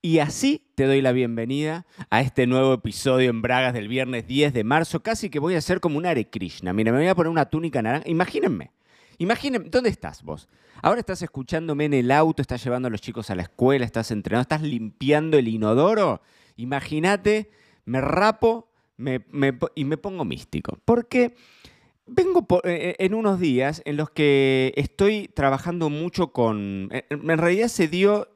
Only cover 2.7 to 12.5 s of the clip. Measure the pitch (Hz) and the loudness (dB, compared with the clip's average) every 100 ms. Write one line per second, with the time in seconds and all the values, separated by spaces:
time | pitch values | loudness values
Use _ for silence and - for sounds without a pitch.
2.7 | 127 - - 135 127 127 113 120 127 131 | 2 -2 -4 0 2 2 0 0 0 0
3.7 | 120 104 127 131 123 101 131 147 123 107 | -2 -6 -4 -4 -6 -4 0 2 2 2
4.7 | 151 165 165 - 226 202 147 156 180 - | 2 0 -4 -4 -6 -4 -4 -2 -2 0
5.7 | 254 170 147 175 143 104 107 90 - 92 | -2 0 -2 0 -2 -2 -8 -10 -8 -4
6.7 | 98 110 123 175 180 160 165 160 156 165 | 0 2 2 2 2 2 0 0 -2 -2
7.7 | 135 113 143 - 165 175 - 294 107 67 | -2 -2 -4 -2 -2 -2 -2 -2 -2 -8
8.7 | _ _ _ _ _ 175 233 285 247 160 | _ _ _ _ _ -2 -2 -2 -6 -2
9.7 | 240 240 - 78 - 80 76 _ _ _ | 0 0 -4 -12 -14 -14 -14 _ _ _
10.7 | - - 233 220 190 175 135 127 160 165 | -2 0 0 -4 -8 -10 -12 -6 -6 -4
11.7 | 143 151 143 123 143 160 156 131 | -2 2 2 4 4 4 0 -4